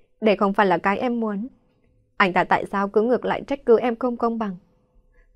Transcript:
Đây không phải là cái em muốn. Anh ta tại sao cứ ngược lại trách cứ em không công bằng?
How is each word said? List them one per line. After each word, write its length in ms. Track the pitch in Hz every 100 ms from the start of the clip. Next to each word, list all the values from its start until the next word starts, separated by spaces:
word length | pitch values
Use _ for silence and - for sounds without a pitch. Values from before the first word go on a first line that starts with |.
| _ _
Đây 140 | 214 202
không 180 | 202
phải 120 | 202 202
là 120 | 175
cái 200 | 196 202
em 220 | 254 240
muốn. 280 | 220 202 240 - _ _ _ _ _ -
Anh 160 | 196
ta 100 | 185
tại 220 | 165 185 -
sao 220 | 202 202
cứ 140 | 208
ngược 240 | 220 233 190
lại 180 | 185 -
trách 120 | 277 -
cứ 140 | 220
em 160 | 247 233
không 220 | 254 240
công 200 | 233 226
bằng? 200 | 214 180 _ _ _ _ _ _ _